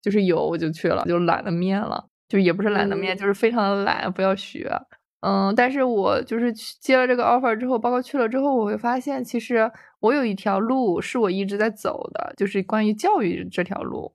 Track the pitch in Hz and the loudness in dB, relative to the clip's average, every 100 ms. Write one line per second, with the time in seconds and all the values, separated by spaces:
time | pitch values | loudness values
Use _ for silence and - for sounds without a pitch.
0 | 214 208 185 165 151 165 160 160 165 - | 2 2 4 2 0 -2 -4 -2 0 0
1 | - 175 170 - - 170 185 196 214 - | 0 2 2 0 0 -2 0 -2 -4 -8
2 | - _ _ 196 180 175 202 202 202 196 | -10 _ _ 2 4 2 0 0 0 -2
3 | 185 190 202 202 226 240 196 202 202 - | -4 -2 -2 2 0 2 0 0 0 -2
4 | - 185 190 190 - - - - - - | -4 -2 0 0 -6 -10 -6 -6 -6 -20
5 | _ _ - 196 196 226 247 277 254 220 | _ _ -2 0 2 2 2 2 0 2
6 | 196 196 - 226 240 220 - - - 262 | 2 0 0 -2 -2 -2 -14 -8 2 2
7 | 254 247 233 240 254 220 247 247 240 247 | 4 2 4 2 2 0 0 0 0 -2
8 | 247 285 226 254 285 262 208 214 233 254 | -2 -2 0 0 2 2 0 -2 -2 -2
9 | 277 269 240 240 226 233 220 - - _ | -4 -6 -4 -6 0 2 2 -2 -20 _
10 | 214 285 240 190 214 196 226 262 226 170 | 2 2 0 -2 -2 0 0 2 2 0
11 | - 254 208 185 196 202 220 214 - - | -2 0 0 0 -2 0 -2 -2 -6 -6
12 | 50 - - - 196 196 190 220 214 214 | -8 -8 -8 -4 -2 -2 0 0 2 2
13 | 370 403 190 175 180 185 180 - - - | 2 2 0 -2 -6 -4 -4 -4 -6 -8
14 | - | -10